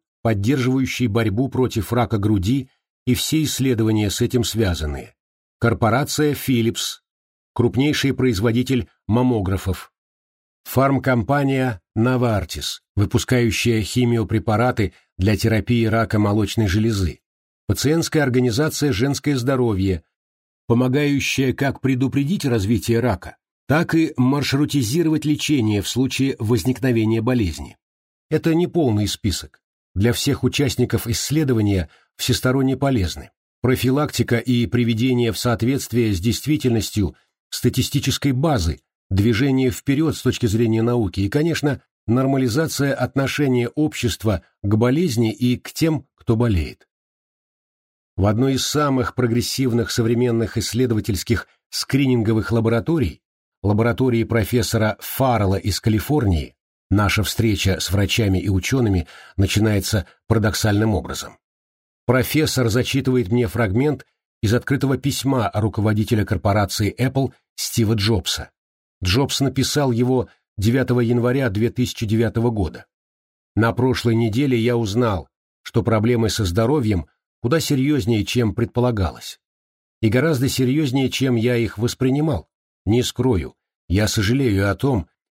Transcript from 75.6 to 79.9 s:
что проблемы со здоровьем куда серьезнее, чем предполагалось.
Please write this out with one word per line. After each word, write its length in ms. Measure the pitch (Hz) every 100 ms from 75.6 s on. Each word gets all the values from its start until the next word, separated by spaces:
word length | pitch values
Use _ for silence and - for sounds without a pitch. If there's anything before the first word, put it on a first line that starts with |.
что 200 | - 120
проблемы 460 | 101 110 113 120 110
со 160 | -
здоровьем 640 | 95 92 113 151 107 92 76 _ _ _
куда 180 | 120 160
серьезнее, 680 | - 127 139 147 104 110
чем 300 | 101 123 110
предполагалось. 880 | 95 117 120 123 107 87 - - - _ _ _ _ _